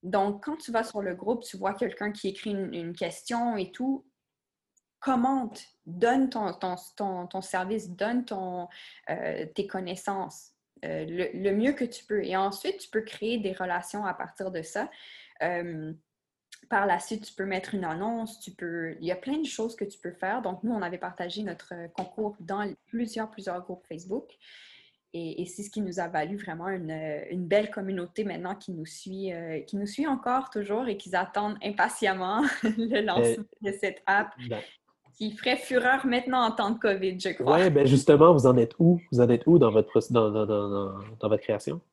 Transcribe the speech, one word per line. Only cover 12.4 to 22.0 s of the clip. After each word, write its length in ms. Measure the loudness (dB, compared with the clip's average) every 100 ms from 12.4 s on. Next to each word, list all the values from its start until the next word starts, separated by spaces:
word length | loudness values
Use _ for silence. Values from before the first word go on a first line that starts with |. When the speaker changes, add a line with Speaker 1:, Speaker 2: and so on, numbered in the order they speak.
| 0 -2 -6 -6
Speaker 1:
tu 100 | -4
peux 140 | -6
créer 340 | -6 -8 -4 -2
des 160 | -4
relations 540 | -4 -4 -4 -4 -6 -6
à 80 |
partir 360 | -6 -10 -8 -8
de 120 | -6
ça. 260 | -6 -6 -6 -8 -20 -20 -20 _
Euh, 500 | -2 -2 -4 -8 -10 -12 _ _ _ _ _ -20 _
par 160 | 0 2
la 120 | 0
suite, 280 | -2 -8 -10
tu 80 |
peux 100 | -8
mettre 300 | -4 -4 -4
une 100 | -4
annonce, 560 | -4 -4 -4 -4 -6 -12
tu 120 | -18
peux... 440 | -10 -8 -6 -6 -6
il 80 | -4
y 60 |
a 40 | -4
plein 220 | -4 -4
de 60 | -4
choses 300 | -4 -6 -4
que 80 |
tu 140 | -10 -8
peux 140 | -12
faire. 280 | -6 -4 -4
Donc, 220 | -4 -4
nous, 100 | -4
on 80 | -4
avait 160 | -4 -6
partagé 460 | -10 -8 -8 -6
notre, 320 | -8 -10 -12
euh, 140 | -14 -12
concours 460 | -10